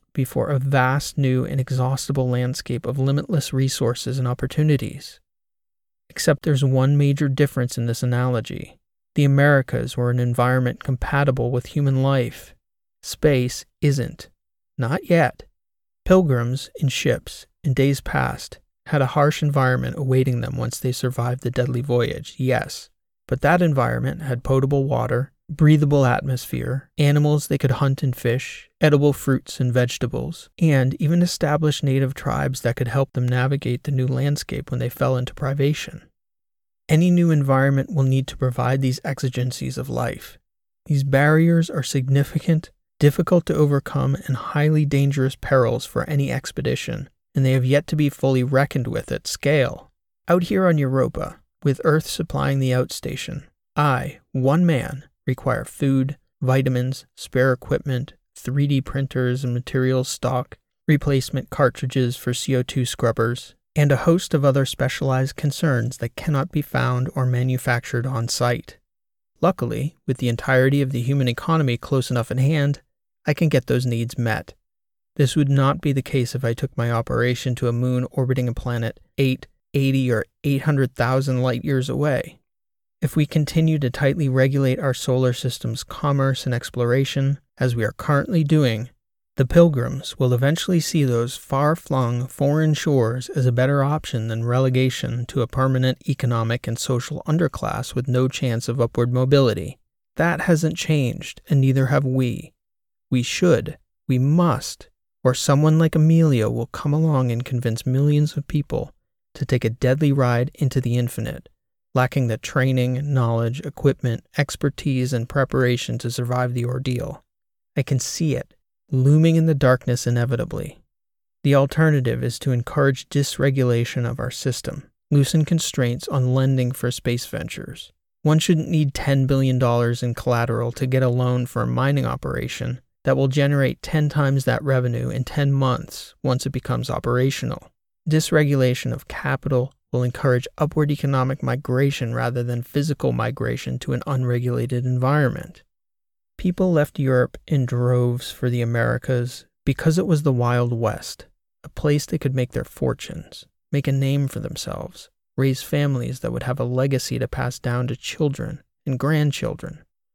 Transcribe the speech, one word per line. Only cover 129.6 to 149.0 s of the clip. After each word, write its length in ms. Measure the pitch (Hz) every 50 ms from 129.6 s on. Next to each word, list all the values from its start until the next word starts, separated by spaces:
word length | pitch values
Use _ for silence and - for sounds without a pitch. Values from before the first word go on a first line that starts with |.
| 131 120 120 120 120 117 120 -
in 120 | 127 120 117
collateral 580 | - - 123 123 117 117 113 113 113 117 117
to 140 | - - 131
get 160 | 131 127 127
a 60 | 131 123
loan 380 | 120 127 123 123 123 123 123
for 160 | - - 117
a 40 | 117
mining 400 | 120 120 120 131 139 143 139 127
operation 760 | 117 123 - - - - 123 123 120 - - 120 123 123 123 - _ _ _ -
that 120 | 135 135
will 120 | 135 135 135
generate 540 | 131 147 139 143 143 139 135 127 - -
ten 260 | - - - 156 151 147
times 360 | - 151 143 135 135 135 131
that 180 | 127 120 -
revenue 480 | 156 139 131 127 123 123 120 120 120 123
in 140 | - 131 127
ten 280 | - - 151 143 139
months 640 | 139 135 135 127 123 117 - - - - - - - _
once 240 | - 131 127 123 -
it 40 | 135
becomes 400 | - - - - 123 120 120 -
operational. 800 | 123 120 - 123 120 123 127 135 - - 131 117 - - - - _ _ _ _ _ _ _ 160
Dysregulation 840 | 151 156 - - 170 151 151 139 143 135 131 127 123 - - 120
of 160 | 120 - - -
capital 640 | - - - 135 135 - - - 135 123 127 135 - _ _ _
will 120 | - 123
encourage 460 | 123 123 - - - 135 123 123 135 - - -
upward 320 | 151 151 - 156 151 147
economic 520 | 147 - - 143 139 131 127 131 135 -
migration 720 | - 127 123 131 143 - 123 127 139 139 139 - 127 117 117
rather 280 | 120 120 120 123 123
than 200 | 120 120 120 120
physical 500 | 117 - - 143 147 160 143 - - 131
migration 640 | 120 120 113 120 139 - 117 117 117 120 - 127 127 123
to 140 | - -
an 100 | 135 127 -
unregulated 800 | 147 139 127 127 123 123 120 123 123 135 131 120 127 123 123 127
environment. 800 | 127 127 123 127 131 147 151 143 123 - - - - - - _ _ _ _ _ _ _ _ _ _ _ _ _ _ _
People 360 | - - 185 175 - 190 185
left 260 | 170 151 147 - - -
Europe 400 | 139 131 131 123 127 - - - -
in 180 | - 160 139 127
droves 680 | 120 123 120 123 123 123 123 123 123 120 123 - -
for 180 | - - 127 123
the 100 | 123 120
Americas 840 | 117 117 117 117 117 117 117 117